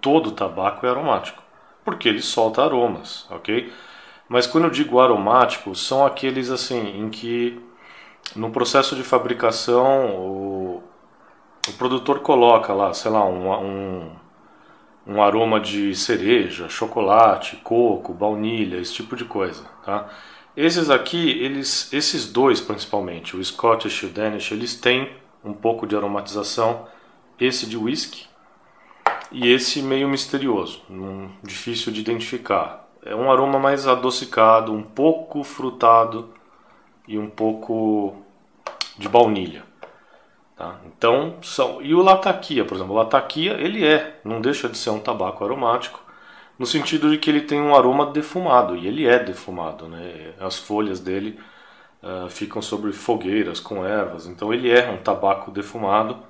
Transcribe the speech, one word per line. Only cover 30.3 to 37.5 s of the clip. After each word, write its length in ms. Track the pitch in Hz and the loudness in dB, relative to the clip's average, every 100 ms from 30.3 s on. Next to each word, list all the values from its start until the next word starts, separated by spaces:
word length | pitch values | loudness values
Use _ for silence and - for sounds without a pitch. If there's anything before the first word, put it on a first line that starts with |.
| 143 135 104 82 - - | -4 -2 -2 -4 -10 -16
um, 400 | 95 95 95 98 95 | -12 -10 -10 -14 -16
difícil 480 | 101 95 - 113 - | -14 -12 -8 -6 -6
de 80 | 107 | -6
identificar. 880 | 110 117 113 123 - 196 78 - - _ | -4 -4 -6 -8 -2 0 0 -8 -20 _
É 100 | - | -10
um 160 | 107 131 | -2 4
aroma 260 | 131 139 139 | 4 4 2
mais 300 | 139 139 135 | 2 2 2
adocicado, 840 | 127 127 123 123 - 110 113 110 | 2 2 -2 -2 4 8 8 4
um 100 | 107 | -4
pouco 640 | 107 - 147 160 - 147 | -6 0 2 2 -2 -8
frutado 880 | 139 - 127 123 120 113 113 110 117 - _ _ _ _ _ _ - | -8 -8 -8 2 6 6 6 -2 -12 -18 _ _ _ _ _ _ -12
e 100 | 107 | -8
um 140 | 107 | -8
pouco 840 | 107 110 | -2 -2